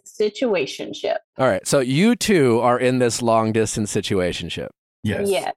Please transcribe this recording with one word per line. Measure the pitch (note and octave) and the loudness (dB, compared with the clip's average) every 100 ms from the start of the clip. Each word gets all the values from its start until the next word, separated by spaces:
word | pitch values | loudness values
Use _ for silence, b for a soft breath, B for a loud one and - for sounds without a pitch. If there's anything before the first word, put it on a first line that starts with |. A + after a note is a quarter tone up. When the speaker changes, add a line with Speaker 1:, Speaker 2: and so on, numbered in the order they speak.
| - | -20
Speaker 1:
situationship. | - G#3+ G#3 B3+ F#3+ C3+ - - - - - - - | -2 -2 0 0 0 -2 -6 -12 -8 -4 -4 -8 -2
Speaker 2:
All | C3 | 0
right, | F#2+ - | 0 0
so | D3 | 0
you | B2+ C3+ G#3+ A#3+ | 0 2 2 2
two | - F#3+ C3 A2+ | 2 2 4 4
are | A#2+ B2 | 2 2
in | B2+ B2+ | 2 2
this | B2 - | 0 0
long-distance | A#2+ A2+ A2 A2 G#2+ - G#2 | 2 2 2 0 0 -2 -4
situationship. | A2 - G2+ F2+ D#2+ E2+ - C#2 - _ _ | -4 -2 0 0 -4 -8 -10 -10 -14 _ _
Speaker 3:
Yes. | G#2+ G2+ G3+ | -4 -2 -2
Speaker 1:
Yes. | F#3 - | -2 -4